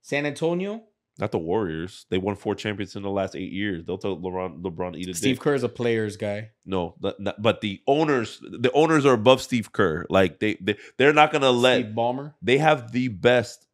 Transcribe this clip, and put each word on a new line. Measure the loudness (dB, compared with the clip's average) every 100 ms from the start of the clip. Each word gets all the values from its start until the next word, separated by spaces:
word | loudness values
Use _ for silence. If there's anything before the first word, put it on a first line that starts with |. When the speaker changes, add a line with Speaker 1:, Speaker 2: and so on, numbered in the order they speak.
Speaker 1:
San | -6 -4 -4
Antonio? | -4 -4 -2 -6 -10 _ _ _ -8
Speaker 2:
Not | -4
the | -4
Warriors. | -2 -2 -2 -6 -10 -14 _
They | -4
won | -2 -4
four | -6 -4
champions | -4 -6 -10 -8
in |
the | -6
last | -4 -4 -6
eight | -10
years. | -6 -6 -6 -8
They'll | -6
tell | -6 -6
LeBron, | -6 -6 -8 -8
LeBron | -10 -8 -8 -8
eat | -10
a |
Speaker 1:
Steve | -4 -2 0
Speaker 2:
dick. |
Speaker 1:
Kerr | -2
is | -2
a | -4
player's | -4 -2 -2 -4 -6
guy. | -8 -8 -12 _ -6
Speaker 2:
No, | -4 -4 -6
the, | -8 -6
the, | -8 0
but | 0 0
the | -4 -4 0
owners, | 2 2 0 -2 -10
the | -16 -2 0
owners | 2 4 4 4
are |
above | 6 6 4
Steve | 2 -4 -4
Kerr. | 0 0 0 2
Like, | 4 4 0
they, | -4 -2
they, | -4 -6 -8 2
they're | 4
not | 6 4
gonna | 4 2
let | 4 4 4
Speaker 1:
Steve | 0 -4
Ballmer? | -4 -6 -12 _
Speaker 2:
They | 2 4
have | 4 2 -2
the | -4 -4
best. | 2 4 4 2 -12 _